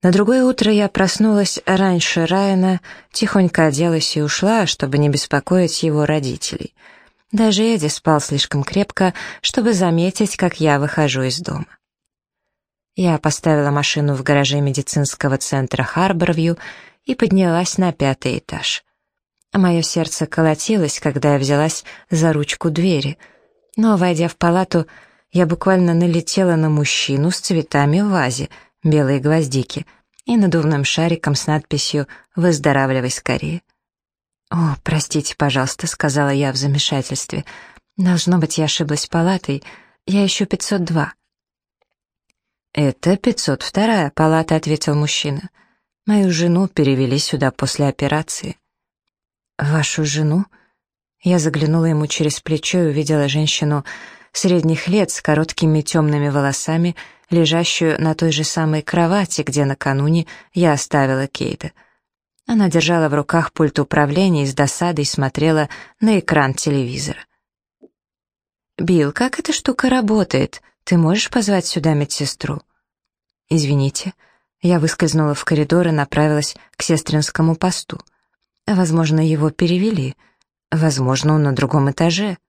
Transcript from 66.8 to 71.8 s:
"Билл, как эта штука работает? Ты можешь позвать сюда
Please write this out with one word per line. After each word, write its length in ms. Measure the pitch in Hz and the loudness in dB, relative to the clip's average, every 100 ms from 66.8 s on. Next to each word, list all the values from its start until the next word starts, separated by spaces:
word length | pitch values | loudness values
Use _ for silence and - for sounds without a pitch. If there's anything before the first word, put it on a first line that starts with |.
| 123 131 147 - - _ _ _ _ _ - _ _ _ _ _ _ _ _ - | -2 -6 -8 -10 -16 _ _ _ _ _ -20 _ _ _ _ _ _ _ _ -6
"Билл, 340 | 165 180 143 | 2 2 2
как 280 | - 254 - | 0 -2 -2
эта 140 | - | -6
штука 360 | - - 247 254 | -4 -2 0 0
работает? 720 | 254 208 214 185 131 143 - _ _ | 2 2 2 2 0 -2 -6 _ _
Ты 140 | - 175 | 0 2
можешь 320 | 160 202 - | 2 0 0
позвать 360 | 254 202 196 - | -2 0 0 0
сюда 280 | - | -2